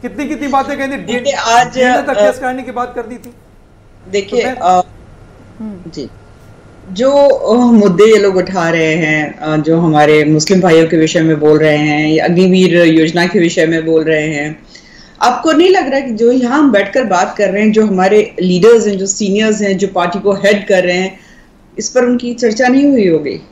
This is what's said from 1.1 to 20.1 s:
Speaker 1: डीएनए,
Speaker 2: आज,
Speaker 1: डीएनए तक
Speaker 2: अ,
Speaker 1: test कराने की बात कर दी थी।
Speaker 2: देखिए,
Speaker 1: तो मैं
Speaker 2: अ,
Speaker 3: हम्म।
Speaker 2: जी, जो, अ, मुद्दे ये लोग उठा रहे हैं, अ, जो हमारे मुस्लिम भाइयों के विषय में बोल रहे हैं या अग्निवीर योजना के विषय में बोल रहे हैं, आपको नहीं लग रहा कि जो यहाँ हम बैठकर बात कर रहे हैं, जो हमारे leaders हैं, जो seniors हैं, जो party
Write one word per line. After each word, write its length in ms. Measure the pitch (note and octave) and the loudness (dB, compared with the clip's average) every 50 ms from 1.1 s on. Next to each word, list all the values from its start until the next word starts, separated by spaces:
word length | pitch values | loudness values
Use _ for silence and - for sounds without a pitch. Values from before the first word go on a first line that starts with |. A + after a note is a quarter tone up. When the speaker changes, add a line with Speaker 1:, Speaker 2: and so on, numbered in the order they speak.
| A#3+ B3 | -6 -4
Speaker 1:
डीएनए, 120 | A#3+ C#4 | -4 -4
Speaker 2:
आज, 420 | - - G3 A3+ A#3 A#3+ B3+ B3 - | -6 -4 -2 2 2 2 2 0 -2
Speaker 1:
डीएनए 280 | C4 B3 B3 B3+ - | -2 0 0 0 0
तक 60 | C#4 D4 | -2 -2
Speaker 2:
अ, 180 | C4 G3+ G#3 | -2 0 0
Speaker 1:
test 140 | - - - | 0 0 -2
कराने 220 | C4+ B3+ B3+ C4 | -6 -8 -6 -8
की 80 | B3+ A#3+ | -10 -10
बात 220 | A#3 A#3+ B3 B3 - | -8 -8 -8 -8 -8
कर 80 | B3+ | -12
दी 140 | A#3 G#3+ B3 | -12 -12 -14
थी। 180 | A#3 - A#3+ A#3 - _ _ _ - _ _ _ _ _ - _ - - F#3+ | -18 -18 -20 -20 -20 _ _ _ -20 _ _ _ _ _ -20 _ -20 -18 -6
Speaker 2:
देखिए, 320 | F#3+ G3+ G3 - - A#3+ | -6 -6 -6 -4 -4 -4
Speaker 1:
तो 60 | - B3+ | -4 -4
मैं 80 | C4 | -6
Speaker 2:
अ, 280 | - - F3+ F#3 F3+ F3+ - - - - - - - - - - - - - - - | -2 0 2 2 2 0 -2 -10 -20 -20 -20 -20 -20 -20 -20 -20 -20 -20 -20 -18 -14
Speaker 3:
हम्म। 300 | A3 G#3+ G3+ F3 F3 E3+ | -14 -14 -14 -14 -18 -16
Speaker 2:
जी, 200 | D#3 D#3 C3 G#2+ - - - - - - - - - - - - - - - F#3+ | -14 -14 -16 -16 -18 -20 -20 -20 -20 -20 -20 -20 -20 -20 -20 -20 -20 -20 -20 -16
जो, 200 | F#3+ F#3 B3 C4+ C#4+ C#4+ C#4+ C#4+ | -8 -2 -2 0 2 4 4 2
अ, 280 | - - - - A3 | 2 0 0 0 2
मुद्दे 480 | B3 B3 A#3+ A#3 G#3+ G3+ G3 F3 E3 G#3 | 2 4 4 4 4 4 4 4 4 4
ये 140 | A3+ A3 G#3 | 6 6 4
लोग 180 | G3 G3 F#3 | 2 2 0
उठा 340 | F#3 F3+ F#3 F#3+ F#3 E3+ E3 | 0 -4 -2 -4 -4 -2 -2
रहे 240 | E3 E3 D#3+ D#3+ D#3 | 0 0 0 0 0
हैं, 440 | E3+ D#3+ D#3 D#3 D#3 D3+ D3 - - | -2 0 0 0 -2 -2 -6 -8 -10
अ, 180 | D3+ D#3 D#3 | -6 -4 -4
जो 220 | D3+ D3 D#3 E3 E3 | -2 0 0 0 0
हमारे 460 | E3+ D#3+ D#3 D3 D3+ D3 D3+ D3+ D3+ | 2 2 2 2 4 4 4 2 4
मुस्लिम 360 | D3+ D#3 D3+ D3+ - G3 F#3 | 2 2 0 2 0 0 2
भाइयों 260 | F3+ F#3 D#3+ E3 E3 | 2 4 4 4 4
के 100 | D#3+ F3 | 2 2
विषय 240 | D#3+ D#3+ D#3+ - F3 | 0 0 0 0 0
में 200 | D#3+ D#3+ D#3 D3 | 0 0 0 0
बोल 180 | D3+ D3+ D3+ D#3 | 2 2 2 4
रहे 180 | D#3 D#3 D3+ | 2 2 2
हैं 320 | D3 D3+ D3+ D3 D3+ D#3 D3+ | 0 0 -2 -2 -2 0 0
या 160 | D#3 D#3 - | 0 0 0
अग्निवीर 640 | E3+ F3 E3+ F#3+ F#3 F#3 F#3 F#3 F3 E3 F3 E3+ | 0 2 2 2 2 4 4 2 4 4 4 4
योजना 400 | E3 D#3+ D#3+ D#3+ D#3+ E3 F3 F3 | 4 4 2 2 0 0 -2 -2
के 120 | F#3 G#3 G#3 | 0 0 0
विषय 280 | E3+ E3+ - F#3 D#3+ | 0 0 0 0 0
में 200 | D#3+ E3 E3 D#3+ | 0 0 -2 -2
बोल 180 | D#3+ E3 D#3+ D#3 | 0 0 0 0
रहे 240 | D#3 D#3+ D#3 D3+ D#3 | 0 -2 -2 -2 -4
हैं, 340 | D#3 C#3+ D3 D3+ D#3 - - - - - - - - - - - - - | -6 -6 -6 -8 -10 -12 -18 -20 -20 -20 -20 -20 -20 -20 -20 -20 -8 -2
आपको 300 | - A#3+ B3 - - D#4+ | -2 -2 -2 0 -2 0
नहीं 180 | C#4 D4 F4 F#4+ | 2 4 4 4
लग 180 | F#4 F#4+ D#4 C4 | 4 2 0 -2
रहा 120 | C4+ C#4 | -4 -4
कि 100 | - B3+ | -4 -4
जो 220 | A3+ G#3 A#3 A#3 | -4 0 0 2
यहाँ 260 | B3+ C4 B3 A#3+ C4 D4+ | 2 2 0 0 0 2
हम 140 | D4+ C#4 | 2 2
बैठकर 320 | G#3 G3 G3+ G3 - B3 C4 | 2 2 0 0 -2 -4 -2
बात 300 | G#3 F#3 F3 F#3+ G3 - - | 0 0 0 -2 -2 -2 -2
कर 120 | G#3 F#3+ | -2 -2
रहे 120 | F#3 G3+ | 0 0
हैं, 100 | G#3+ G#3+ | 0 2
जो 140 | G#3 A3 A3 | 2 2 0
हमारे 500 | G#3 F#3+ F#3 F#3 G3 G#3 G#3+ G#3 - - - | 0 0 0 2 4 4 2 0 0 -4 -4
leaders 460 | F3+ F#3 F3+ F3+ F3 A3+ A#3 A3+ G3+ | -2 0 0 4 4 6 6 4 4
हैं, 120 | G#3 G3+ F#3+ | 0 -4 -4
जो 80 | G3 | -6
seniors 560 | F#3+ - - G#3+ G3 F#3+ G#3 A3 A3 G#3+ G#3+ | -6 -6 -6 -4 -2 -2 0 0 0 -2 -2
हैं, 160 | G#3 G3 F#3+ F3+ | -2 -2 -2 -2
जो 100 | G3 F#3 | -2 -4
party 300 | - F3+ F3 F#3 | -2 -4 -4 -2